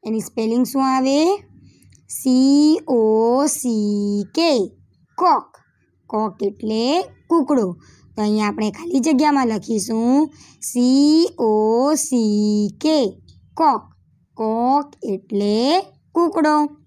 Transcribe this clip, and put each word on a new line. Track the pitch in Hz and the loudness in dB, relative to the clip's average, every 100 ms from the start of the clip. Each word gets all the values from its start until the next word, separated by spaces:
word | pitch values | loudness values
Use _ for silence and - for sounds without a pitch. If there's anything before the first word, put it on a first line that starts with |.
| 233 | -6
એની | 220 | -6
સ્પેલિંગ | 208 - 226 233 254 | -6 -6 -2 0 0
શું | 277 269 | 0 0
આવે? | 262 262 277 320 403 - - - _ _ - _ | 0 0 2 0 -2 -8 -20 -20 _ _ -20 _
સી | - 269 254 262 285 302 320 - | -6 0 2 4 4 4 2 0
ઓ | 247 220 220 226 254 294 | 0 2 2 2 2 0
સી | - 254 220 208 208 202 202 196 | -2 -4 -2 -2 -2 -2 -4 -4
કે, | - 339 269 349 _ _ _ _ - | -2 0 0 -2 _ _ _ _ -2
કોક. | 359 294 - _ _ _ _ _ _ | 0 0 -2 _ _ _ _ _ _
કોક | 214 214 208 | -4 -4 -4
એટલે | 202 202 214 214 240 320 | -6 -6 -6 -2 0 -2
કૂકડો. | 359 - _ 330 269 285 196 175 - _ - - | -4 -14 _ -2 2 0 0 -6 -18 _ -18 -4
તો | |
અહીંયા | 208 214 214 | -2 0 -2
આપણે | 208 214 | -2 -6
ખાલી | 196 339 277 | -6 -4 -2
જગ્યામાં | 262 262 302 285 247 | 0 2 2 2 0
લખીશું | 220 - 220 196 220 233 269 302 - - _ | -4 -4 -4 -2 -2 2 2 0 -6 -20 _
સી | - 247 247 269 294 320 349 - | -8 0 2 4 4 4 2 0
ઓ | 233 214 214 226 269 | 0 2 2 2 0
સી | 311 - 254 220 208 208 208 208 - | -2 -2 -2 0 0 0 0 -2 -4
કે, | 302 311 220 - - - _ | -2 0 0 -6 -20 -20 _
કોક. | - 320 240 - _ _ _ _ | -2 0 0 -6 _ _ _ _
કોક | - 220 226 247 277 285 - | -8 -4 -2 0 0 -2 -12
એટલે | - 190 _ 202 202 214 254 349 392 _ _ | -8 -8 _ -4 0 0 0 0 -4 _ _
કૂકડો. | - 339 330 302 302 294 - | -2 -2 0 0 2 0 -6